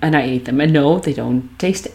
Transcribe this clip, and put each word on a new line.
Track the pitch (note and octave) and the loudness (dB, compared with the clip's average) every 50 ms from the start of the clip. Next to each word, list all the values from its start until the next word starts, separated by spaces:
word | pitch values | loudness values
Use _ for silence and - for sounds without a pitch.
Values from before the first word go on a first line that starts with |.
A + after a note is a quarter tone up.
| - | 0
and | D#3 D#3 | 0 2
I | D3 | 2
ate | B2+ C3 B2+ B2+ B2 | 2 0 -2 -4 -4
them. | B2 B2 C#3 | -2 -2 0
And | D3 D#3+ | 2 2
no, | D#3 D3+ C#3+ C#3+ E3 F#3 | 4 4 4 4 2 2
they | F#3 D#3 C3+ | 0 -2 -4
don't | - A#2 A#2+ B2 B2+ B2+ - - - | -4 -2 -2 -2 -2 -4 -6 -8 -4
taste | - F3+ F#3+ - - - | -2 -2 -2 -4 -6 -8